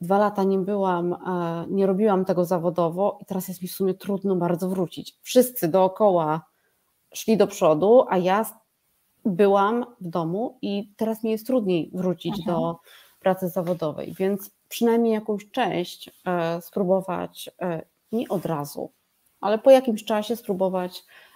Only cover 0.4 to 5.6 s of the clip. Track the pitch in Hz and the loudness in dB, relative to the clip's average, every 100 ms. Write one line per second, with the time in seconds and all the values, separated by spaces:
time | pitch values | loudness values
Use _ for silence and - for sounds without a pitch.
0.4 | 190 196 185 208 190 175 175 175 - 180 | 0 0 0 -2 0 0 -2 -4 -4 -4
1.4 | 170 170 165 196 190 190 220 190 190 180 | -4 -6 -4 0 2 2 4 2 2 0
2.4 | 175 180 170 180 170 170 202 - - 185 | 2 0 0 0 -2 0 -2 -4 -8 -8
3.4 | 185 180 180 - 190 185 190 196 196 185 | -8 -10 -10 -4 -2 -2 -4 -4 0 0
4.4 | 170 170 185 190 170 - - _ - 254 | 0 0 -2 -2 -4 -6 -16 _ 0 2
5.4 | 247 - | 2 2